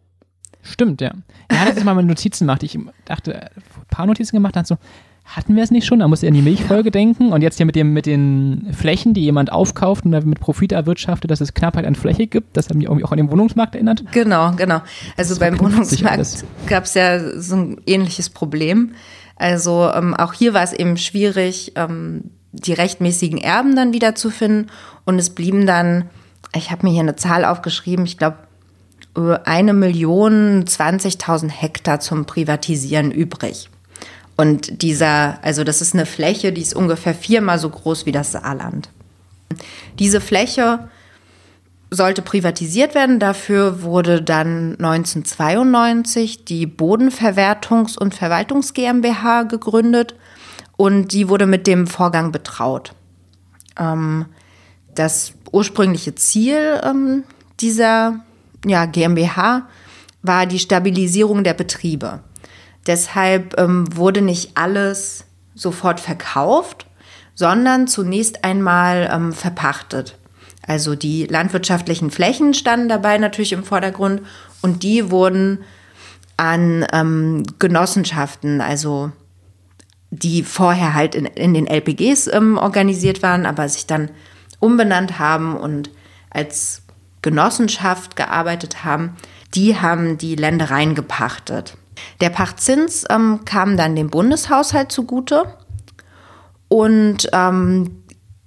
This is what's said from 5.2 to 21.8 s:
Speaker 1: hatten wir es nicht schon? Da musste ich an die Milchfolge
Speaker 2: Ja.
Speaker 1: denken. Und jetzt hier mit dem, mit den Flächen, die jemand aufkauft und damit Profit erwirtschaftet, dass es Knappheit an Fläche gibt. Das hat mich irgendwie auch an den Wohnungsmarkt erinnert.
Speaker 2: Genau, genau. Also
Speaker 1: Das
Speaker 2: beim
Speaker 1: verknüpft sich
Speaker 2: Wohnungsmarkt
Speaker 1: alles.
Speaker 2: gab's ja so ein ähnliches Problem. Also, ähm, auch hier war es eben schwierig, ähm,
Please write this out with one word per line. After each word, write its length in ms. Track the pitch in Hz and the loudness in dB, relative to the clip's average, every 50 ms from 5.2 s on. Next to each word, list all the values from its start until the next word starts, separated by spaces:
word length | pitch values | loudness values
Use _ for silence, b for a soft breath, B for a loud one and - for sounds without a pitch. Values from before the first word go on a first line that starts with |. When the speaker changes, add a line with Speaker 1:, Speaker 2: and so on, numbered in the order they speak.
| b | b
Speaker 1:
hatten 320 | b - - - - 208 | b -10 -4 0 2 2
wir 60 | 220 | 4
es 80 | 226 - | 4 4
nicht 160 | 240 240 - | 4 2 4
schon? 140 | - 247 226 | 4 4 4
Da 80 | 175 151 | 6 4
musste 180 | 160 - - | 4 4 4
ich 40 | 156 | 4
an 40 | 151 | 6
die 80 | 143 | 6
Milchfolge 460 | 143 151 190 - - - 196 214 220 220 | 6 4 4 2 2 2 2 2 2 2
Speaker 2:
Ja. 20 | |
Speaker 1:
denken. 420 | 202 202 208 233 233 - 247 233 | 2 4 4 4 4 4 4 2
Und 80 | 160 151 | 4 4
jetzt 160 | 156 165 - | 2 2 2
hier 80 | - 165 | 2 2
mit 120 | 160 - | 2 2
dem, 180 | 160 151 151 151 | 2 2 4 2
mit 100 | 156 147 | 2 0
den 680 | 151 147 143 143 139 135 135 135 139 131 - 202 202 143 | 0 2 2 2 2 2 2 2 0 -2 -2 -4 -6 -6
Flächen, 400 | - - 156 175 - - 233 214 | -2 0 0 0 2 4 2 2
die 80 | 196 | 4
jemand 300 | 151 147 147 143 139 - | 2 2 2 2 2 2
aufkauft 520 | - - 185 - - - - 185 196 - - | 2 2 0 0 0 0 0 0 0 2 2
und 80 | 170 | 2
damit 260 | 160 151 156 156 151 - | 2 2 2 0 0 0
Profit 340 | - - 147 - 196 190 | -2 -2 -2 0 0 0
erwirtschaftet, 580 | 190 170 147 165 175 - - 180 175 - - 165 | 0 0 0 0 -2 -2 -2 -4 -4 -2 -2 -2
dass 100 | 156 143 | -2 -2
es 140 | 143 139 - | -2 -4 -2
Knappheit 320 | - 175 165 - 165 165 | 0 0 0 0 0 0
an 80 | - 143 | -2 -2
Fläche 320 | - - - 160 - 226 | 0 0 0 0 0 0
gibt. 320 | 220 - 226 - - - 160 | 0 -2 -2 -4 -2 -4 -4
Das 100 | 151 - | -2 -2
hat 80 | 156 | -2
mich 100 | 151 147 | -2 0
irgendwie 180 | - 151 147 - | 0 0 0 0
auch 80 | - | 0
an 40 | 151 | 0
den 140 | 143 147 143 | 0 0 2
Wohnungsmarkt 440 | 156 190 220 226 - 233 226 - - | 2 2 2 2 2 0 -2 -2 -2
erinnert. 300 | 247 220 226 226 - 240 - | -2 0 0 0 -2 -4 -2
Speaker 2:
Genau, 400 | - 240 226 214 185 165 165 175 | 0 0 2 2 4 2 2 2
genau. 300 | 175 175 185 180 165 160 - B B B B B B | 2 0 0 0 0 0 -2 B B B B B B
Also 140 | B 180 170 | B -4 -4
Speaker 1:
Das 80 | 185 175 | -2 0
Speaker 2:
beim 180 | 175 170 175 | 0 0 2
Speaker 1:
verknüpft 300 | 175 185 196 208 226 202 | 2 2 4 4 2 2
sich 140 | - 139 - | 2 2 0
Speaker 2:
Wohnungsmarkt 180 | - 208 - - | 2 0 0 0
Speaker 1:
alles. 260 | 147 - - - - - - - - | -2 -4 -6 -10 -12 -14 -14 -10 -4
Speaker 2:
gab's 280 | - 202 185 180 - - | -2 -2 -2 0 0 0
ja 460 | 190 180 180 180 175 165 - - - | 2 2 4 2 0 -2 -4 -8 -8
so 160 | 175 180 190 | -6 -2 0
ein 240 | 190 175 143 - - - | 0 0 -2 -4 -6 -2
ähnliches 420 | - 190 190 190 165 - - 175 - | 0 0 2 0 0 -2 -6 -8 -8
Problem. 640 | - - 170 147 151 156 156 160 190 233 240 233 B B B B B B B B B | -8 -6 -6 -4 -4 -2 0 2 2 2 2 0 B B B B B B B B B
Also, 540 | B - 180 175 170 170 175 170 175 175 165 - | B 0 0 0 0 0 0 2 2 2 2 2
ähm, 200 | 170 175 175 - | 2 0 0 0
auch 200 | - 170 170 - | 0 -2 -2 0
hier 180 | - 240 233 | 2 2 2
war 100 | 202 190 | 4 2
es 120 | 180 185 - | 0 0 -2
eben 240 | - 175 175 170 170 | -2 0 0 0 -2
schwierig, 760 | 175 - - 202 202 202 185 190 185 185 185 - - - - | -2 -4 -2 0 0 0 2 0 0 -2 -2 -6 -10 -10 -6
ähm, 560 | - | -6